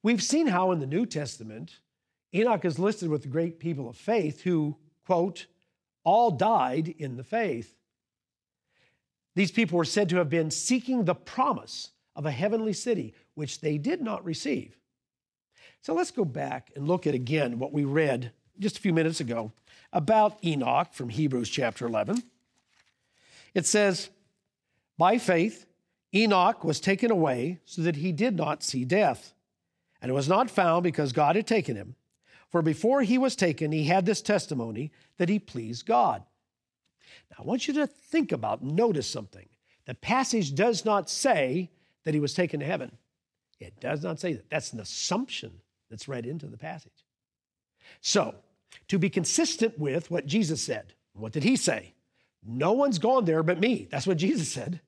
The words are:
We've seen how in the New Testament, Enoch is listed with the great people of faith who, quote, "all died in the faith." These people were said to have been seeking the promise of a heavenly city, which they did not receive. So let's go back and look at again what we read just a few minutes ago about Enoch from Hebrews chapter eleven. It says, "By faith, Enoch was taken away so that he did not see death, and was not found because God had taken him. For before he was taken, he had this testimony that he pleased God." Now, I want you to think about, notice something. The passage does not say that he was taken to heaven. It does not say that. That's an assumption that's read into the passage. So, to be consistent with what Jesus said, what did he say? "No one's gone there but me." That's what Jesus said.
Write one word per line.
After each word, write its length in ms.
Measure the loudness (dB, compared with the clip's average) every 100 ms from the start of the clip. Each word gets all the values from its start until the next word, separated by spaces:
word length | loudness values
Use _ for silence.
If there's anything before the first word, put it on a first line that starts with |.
We've 220 | 2 0
seen 240 | 2 2 2
how 240 | 2 2
in 80 | 0
the 80 | 0
New 180 | -2 -2
Testament, 720 | -4 -8 -10 -14 -14 -16 -18 _ _ _ _ _
Enoch 300 | 0 2 2
is 140 | 0 0
listed 320 | 0 0 -2
with 140 | -2
the 40 | -2
great 320 | -2 -2 -4
people 300 | -6 -6 -8
of 80 | -10
faith 440 | -2 0 0 -4
who, 360 | 0 0 0 -4 _ _ -2
quote, 420 | 0 0 -4 -18 _ _ _ _ _
"all 280 | 2 4 4
died 560 | 4 2 4 2 0 -4
in 300 | -6 -8 -8
the 60 |
faith." 520 | -6 -2 -2 -2 -8 _ _ _ _ _ _ _ _ _ _ _ _ _ _ _ _ 0
These 160 | 2
people 260 | 2 2 2
were 80 | 2
said 240 | 2 2
to 80 | 2
have 120 | 2
been 220 | 0 0
seeking 540 | -2 0 -2 0 0 0
the 100 | -2
promise 760 | -4 -2 0 0 -6 -14 -16 _ _ -8
of 100 | -6
a 60 |
heavenly 420 | -2 -2 0 -2
city, 400 | -4 -2 -4 -4 -14 _
which 280 | -10 -10 -6
they 160 | -4 -2
did 240 | -2 -2
not 220 | -4 -6
receive. 540 | -6 -6 -4 -4 -6 _ _ _ _ _ _ _ _ _ -20 _
So 120 | -4
let's 180 | -2 -2
go 140 | -2 -2
back 460 | -2 -6 -8 _ -8
and 120 | -2
look 200 | 0 0
at 80 | -2
again 420 | 0 0 0 -2
what 160 | -4
we 100 | -2
read 480 | 0 2 2 0 -4 _ _ -6
just 180 | -6 -2
a 40 |
few 120 | 0
minutes 260 | 2 2 -2
ago 320 | -4 -4 -6 -12 _ -20 _
about 520 | -2 4 6 6 2
Enoch 500 | -2 0 2 2 0
from 160 | -6 -6
Hebrews 400 | 0 0 0 -2
chapter 380 | -2 -2 -2 -2
eleven. 360 | -2 0 -2 -4 _ _ _ _ _ _ _ _ _ _ -20 -4
It 120 | -2 2
says, 440 | 4 4 2 -6 _ _ _ _ _ _ _ _ 4
"By 200 | 4 4
faith, 480 | 4 2 2 -2 -20 _ _ _ _
Enoch 500 | 2 4 6 4 2
was 160 | -2 0
taken 320 | 0 2 2
away 480 | 4 2 0 -2 -6 _
so 160 | -4
that 160 | -2 0
he 140 | -4
did 240 | 0 0 0
not 280 | -2 -4
see 220 | -4 -4 0
death, 480 | 4 4 0 -8 _ _ _ _ _ _ _
and 120 | -2
was 140 | 0 2
not 220 | 2 2
found 340 | 2 4 4
because 280 | 2 0 -2
God 240 | 2 2 2
had 120 | 2
taken 280 | 0 0 -6
him. 200 | -10 -18 _ _ _ -20 _
For 140 | 0
before 420 | 0 2 2 2
he 140 | 4 2
was 180 | 2 2
taken, 360 | 0 0 -2
he 140 | 0 2
had 200 | 2 2
this 160 | -2
testimony 720 | 0 0 0 -6 -6 -8 -10 _ _ _
that 120 | 0
he 100 | 0
pleased 460 | -2 -10 -10 -10 0
God." 380 | 2 2 0 -8 _ _ _ _ _ _ _ _ -20 _
Now, 60 | -12
I 40 |
want 240 | -4 -4 -2
you 60 | -2
to 120 | -2
think 440 | _ _ -2 0
about, 320 | -2 -2 -4
notice 440 | -2 2 2 2 -2
something. 420 | -8 -12 -20 -20 _ _ _ -14
The 100 | -12
passage 580 | 0 0 2 0 0
does 320 | 2 2 2 2
not 240 | 0 0
say 600 | -2 2 2 2 0 -4 _ _ _
that 100 | -2
he 60 | 0
was 140 | 0
taken 260 | 0 -2 -2
to 60 | -4
heaven. 320 | -6 -6 -16 _ _ _ _ _ _
It 200 | -20 -10
does 240 | -6 -4
not 160 | -4 -6
say 140 | -6
that. 160 | -6 -6
That's 240 | -6 -6
an 60 | -12
assumption 840 | -10 -8 -2 -2 -2 -8 -12 -18 _ _ _
that's 180 | -18 -10
read 180 | -8 -8
into 220 | -10 -12
the 100 | -14
passage. 480 | -14 -14 -16 _ _ _ _ _ _ _ _ _ -20 -12
So, 360 | 0 0 0 -6 _ _ _ -20 -4
to 120 | 0
be 100 | 2
consistent 680 | 0 0 0 0 0 -2 0
with 320 | -2 -4 -2
what 180 | -6 0
Jesus 340 | 0 0 -2
said, 320 | -4 -8 -10 _ _
what 200 | -12 -6
did 100 | -2
he 120 | 2 2
say? 380 | 0 -2 -8 _ _ _ _ _
"No 280 | -12 -2 2
one's 280 | 4 2 2
gone 260 | 2 2 4
there 180 | 2
but 160 | 2 2
me." 260 | 2 0 -4
That's 160 | -4 -2
what 100 | 0
Jesus 340 | 0 0 -2
said. 300 | -6 -8 -10